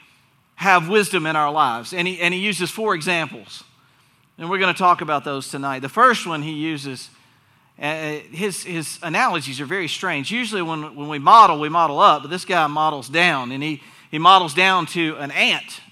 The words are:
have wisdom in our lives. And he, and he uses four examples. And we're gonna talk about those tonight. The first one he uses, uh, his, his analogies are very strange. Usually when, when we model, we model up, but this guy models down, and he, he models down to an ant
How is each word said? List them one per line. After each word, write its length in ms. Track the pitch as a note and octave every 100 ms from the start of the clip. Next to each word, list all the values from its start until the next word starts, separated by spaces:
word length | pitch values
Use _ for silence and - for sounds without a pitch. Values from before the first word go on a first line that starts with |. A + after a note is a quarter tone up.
| _ _ _ _ _ -
have 340 | F#3+ F3+ E3
wisdom 360 | G#3+ G3+ F3+ D#3+
in 120 | D#3+
our 140 | D3
lives. 400 | D3+ C#3 A#2 A2+
And 120 | F3+ F3+
he, 140 | F3
and 140 | F3
he 60 | F#3
uses 280 | G#3 E3+ F3
four 260 | - A3 F3+
examples. 680 | D3+ E3+ D3+ A#2 G2+ - - _ _ _ _ _ _ -
And 120 | E3
we're 100 | F#3+
gonna 140 | F#3
talk 260 | E3+ F3+ F3
about 240 | D#3+ D3
those 240 | D3 C#3 C3
tonight. 320 | C#3+ C#3 C3
The 80 | C3+
first 400 | G#3+ B3+ A3 F3+
one 140 | D#3
he 100 | D#3
uses, 580 | D3+ D#3+ D3 C#3 B2 - _ _ _ _ _ _ -
uh, 400 | D3 D#3 D#3 D3+ -
his, 320 | D#3 G#3 -
his 340 | - E3 D3 -
analogies 580 | E3+ F#3 B3 E3+ C3+ C3
are 40 | C#3
very 220 | F#3+ D#3+
strange. 440 | - F#3+ D3 C#3
Usually 320 | A#3 A3+ G#3
when, 320 | E3 D#3 D3+ C#3+
when 140 | D3
we 100 | D3
model, 400 | D3+ A3+ G3+ D3+
we 100 | D3+
model 300 | E3+ D#3+ C#3+
up, 240 | G3 D3+
but 60 | C#3
this 140 | F3+ -
guy 200 | F3+ D3+
models 420 | D3+ D#3 C#3+ B2
down, 440 | D#3 F3 C#3+ B2
and 100 | C3+
he, 220 | D3+ D3 - - -
he 80 | D#3
models 360 | E3+ F#3+ E3+
down 340 | D3 F#3+ F#3 D#3+
to 280 | F3+ D#3+ D3
an 140 | C#3+
ant 500 | D#3+ A#3 D3+ - - -